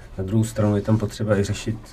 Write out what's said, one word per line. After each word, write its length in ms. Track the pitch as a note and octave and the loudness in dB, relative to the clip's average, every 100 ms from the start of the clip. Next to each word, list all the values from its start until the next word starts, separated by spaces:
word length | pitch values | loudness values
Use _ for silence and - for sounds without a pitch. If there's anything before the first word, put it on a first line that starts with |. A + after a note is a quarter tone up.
| - - | -8 -8
na 60 | |
druhou 200 | F#2 A2 | 0 2
stranu 320 | A2 - G#2 G#2 | 2 2 2 2
je 60 | |
tam 160 | G2+ A2 | 2 2
potřeba 400 | G#2 - G#2+ G2+ | 0 -4 0 2
i 60 | |
řešit, 340 | G2 G2+ - A2+ - | 0 -2 -4 -8 -10